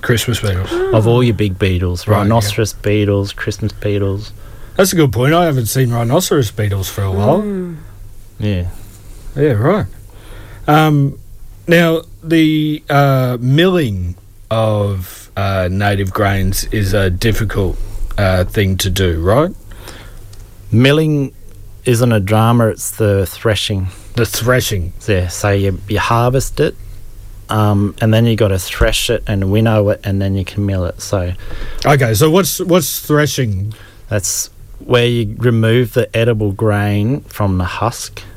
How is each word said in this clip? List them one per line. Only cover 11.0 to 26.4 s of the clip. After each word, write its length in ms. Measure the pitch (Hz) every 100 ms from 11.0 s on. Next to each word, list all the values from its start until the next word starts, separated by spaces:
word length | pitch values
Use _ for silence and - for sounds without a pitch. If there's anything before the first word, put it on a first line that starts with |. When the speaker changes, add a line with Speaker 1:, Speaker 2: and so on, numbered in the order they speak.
| 139 139 - - - - -
Speaker 1:
now, 320 | 170 170 160 - -
the, 580 | 160 165 156 156 151 151 -
uh, 480 | 143 139 135 127 123
milling 760 | 123 139 180 180 139 98 90 87 - - -
of, 800 | 113 110 104 101 95 92 - - -
uh, 320 | 98 95 90
native 400 | 95 101 101 98
grains 540 | - 101 95 95 95 -
is 220 | 110 98
a 160 | 104 95
difficult, 680 | 90 117 107 101 101 95 - - - - -
uh, 280 | 98 92
thing 340 | 92 - 98 95
to 100 | 98
do, 320 | 87 95 80
right? 300 | 85 113 170 - - - - - - - - - - - -
Speaker 2:
Milling 640 | 110 131 147 160 147 135 - - - - -
isn't 280 | - 117 123
a 80 | 113
drama, 480 | 92 107 113 120 113
it's 220 | - -
the 340 | - 107 98 95
threshing. 640 | - 113 101 - 101 92 - -
Speaker 1:
The 100 | - 113
threshing. 680 | - 113 127 - 101 85 - -
Speaker 2:
Yeah, 220 | 98 87
so 220 | - 104
you, 280 | 101 98 90 101
you 100 | 104
harvest 640 | - 117 120 131